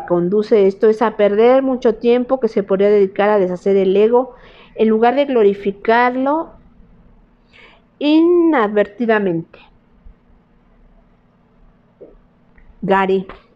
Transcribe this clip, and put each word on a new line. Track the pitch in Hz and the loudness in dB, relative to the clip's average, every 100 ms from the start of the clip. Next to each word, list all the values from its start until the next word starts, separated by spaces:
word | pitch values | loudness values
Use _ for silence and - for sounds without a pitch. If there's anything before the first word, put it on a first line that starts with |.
| - | -4
conduce | 175 175 208 208 214 196 | -2 0 -2 0 2 2
esto | 196 220 | 2 0
es | 220 | 0
a | 220 214 | -2 0
perder | 202 202 233 262 | 0 2 2 2
mucho | 269 247 240 214 | 0 -2 -2 -2
tiempo | 240 247 247 262 | 0 0 -2 -4
que | 220 | -2
se | 214 | -4
podría | 190 190 202 | -2 0 2
dedicar | 208 196 196 202 | 2 0 0 0
a | 214 | 0
deshacer | 180 180 202 196 | -2 -4 -2 0
el | 190 196 | 2 2
ego, | 220 240 254 - - - - - | 2 0 -2 -10 -20 -20 -20 -2
en | 220 | 0
lugar | 220 240 262 | 2 0 0
de | 285 | 0
glorificarlo | 247 202 202 202 196 - 233 247 254 269 311 330 - - _ - - _ _ _ _ _ _ - _ _ _ | 2 2 0 -6 -6 -2 0 0 -2 -4 -4 -6 -18 -20 _ -20 -20 _ _ _ _ _ _ -20 _ _ _
inadvertidamente. | 294 311 339 349 330 302 202 208 202 - 226 214 196 165 165 - - _ _ _ - - _ _ _ _ _ _ _ _ _ _ _ _ _ _ _ _ _ _ - _ _ _ _ _ - _ | 0 2 4 2 2 0 0 -2 -2 -4 -2 0 -2 -4 -8 -20 -20 _ _ _ -20 -20 _ _ _ _ _ _ _ _ _ _ _ _ _ _ _ _ _ _ -20 _ _ _ _ _ -20 _
Gary, | 190 190 190 190 185 - _ | -2 0 0 -2 -6 -18 _